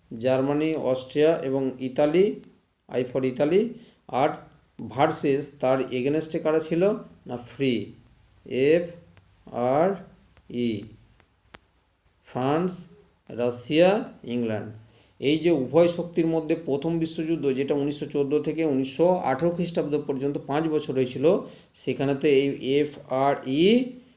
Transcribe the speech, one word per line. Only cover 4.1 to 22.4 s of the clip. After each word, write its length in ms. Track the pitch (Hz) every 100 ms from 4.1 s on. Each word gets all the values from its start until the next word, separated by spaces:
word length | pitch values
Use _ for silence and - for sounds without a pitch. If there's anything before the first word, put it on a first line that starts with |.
| 123 147 - - _ _ _ 117
ভার্সেস 640 | 104 151 151 151 139 143 -
তার 220 | 127 131 127
এগেনস্টে 480 | 127 127 151 156 165
কারা 200 | 156 156
ছিল? 300 | 156 165 190 214 - - -
না 100 | 120
ফ্রি, 560 | - - 135 113 98 - _ _ _ _ -
এফ 440 | 123 139 165 175 - - - _ _ -
আর 420 | 120 123 135 180 190 - - _ _ _
ই, 280 | 120 120 104 - - _ _ _ _ _ - _ _ _ _ _ _ _
ফ্রান্স, 600 | 127 131 156 180 - - - _ _ _
রাশিয়া, 720 | 113 120 120 - 151 180 208 254 -
ইংল্যান্ড। 500 | - 120 117 107 104 - - _ _ _
এই 180 | 127 156
যে 140 | 165
উভয় 360 | 160 123 143 175
শক্তির 400 | - - - 165
মধ্যে 280 | 160 151 -
প্রথম 440 | - 139 165 170
বিশ্বযুদ্ধ, 520 | 160 - 160 165 139
যেটা 220 | 127 139
উনিশশো 320 | 147 143 143 143
চোদ্দো 340 | 147 143 147
থেকে 260 | 151 156 160
উনিশশো 440 | 131 135 - 170
আঠেরো 420 | 180 - 131 170
খ্রিস্টাব্দ 500 | 170 170 - 147 143 147
পর্যন্ত 300 | 135 139 147 -
পাঁচ 200 | 143 165
বছর 260 | 151 151
হয়েছিল, 440 | 131 123 127 143 208 - - -
সেখানেতে 560 | - - 127 139 139 156
এই 500 | 139